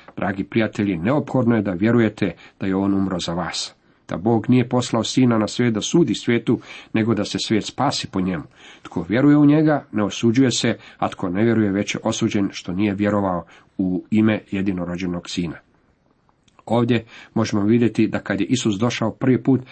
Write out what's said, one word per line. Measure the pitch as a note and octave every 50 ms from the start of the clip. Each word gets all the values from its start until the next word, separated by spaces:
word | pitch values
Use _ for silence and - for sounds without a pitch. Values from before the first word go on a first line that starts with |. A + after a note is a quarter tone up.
| - - -
Dragi | - F#2 F#2+ G2 G2 F#2
prijatelji, | - - A#2 A2 G#2 - - G#2 G2+ F#2
neophodno | E2 D#2+ A2+ C#3+ D3+ B2+ - - C3 A#2 A#2 A#2
je | A2+ G2+
da | G#2 F#2
vjerujete | E2+ G2+ A#2 A#2 A#2+ A2+ G#2+ G#2+ - G#2+ F#2 - - - - _ _
da | G2+
je | G2 F#2+
on | F#2+ G2 G2 G2
umro | F#2+ G2 F#2+ F#2 E2+
za | - - E2+
vas. | F2 E2+ D#2+ - - - - - _ _ _ _ _ _ -
Da | -
Bog | E2 E2+ A2+ A#2+ A2+ - -
nije | B2+ B2+ B2 B2+
poslao | B2+ B2 A#2+ - - A2+ G#2+
Sina | - - C3+ C3 A#2+ A#2 G#2+
na | G#2 G2
svijet | - - B2 A#2+ A2+
da | G#2
sudi | F#2 - - E3+ E3 A#2+ G2
svijetu, | - - - A#2+ A#2+ - - A2+ G#2 - - - - - - -
nego | A2 A2 A2+ A2+
da | G2 G2+
se | - - G2
svijet | - - A#2 G#2 F#2
spasi | - - - C3 C#3+ C#3 - -
po | - - G2
njemu. | F#2 F#2+ F#2 D#2 - - _ _ - - - - _
Tko | - - F#2 E2+ F2
vjeruje | G2+ B2 C#3 D3 D3
u | D3 D3
njega, | C#3+ D3 D#3 D#3 D#3 D3+ C#3 - - -
ne | G#2+ G#2
osuđuje | F#2+ - - - A#2 A2 C3 C3+ B2
se, | A#2+ - - A#2+ A2 - - - - -
a | - F#2+
tko | - - - F2+
ne | F2 G2 A2+
vjeruje, | A#2 A2+ A2 G#2+ G2+ F#2+
već | G2+ G2+ - -
je | - -
osuđen | A2 A2 - A2+ G#2+ - G#2+ G2 G2 -
što | - - - F2
nije | F#2 G#2 G#2 G2
vjerovao | G2 G#2 G#2 G#2 G2+ G2 F#2+ F2+ F2 E2+ - - - _ _ _ -
u | F#2+ F#2 F#2 F2+ - -
ime | - G#2+ A2 A2 G#2+ G2 - _
jedinorođenog | - G2 F#2+ G2+ F#2 F2+ F2 F2 F2 F2 F#2+ F2+ F2 F2 E2+ -
Sina. | - F#2+ F2 D#2+ D2+ - - _ _ _ _ _ _ _ _ _ _ _ _ _ _ _ _ _ _ - _ -
Ovdje | A2 A#2+ A#2+ A#2 B2 A2+ - - - - - - _
možemo | A2+ A2 A2 - G#2 G2
vidjeti | G#2 A2+ A#2+ A#2+ A2 - - A2 G#2
da | F#2 G2
kad | - - G2+ G2
je | G2+
Isus | - C3 A#2+ - A#2 G2+ F#2+
došao | A#2+ B2 - - A#2 G#2+
prvi | - - - B2+ B2+ A#2+ -
put, | C3+ C3 B2+ B2 -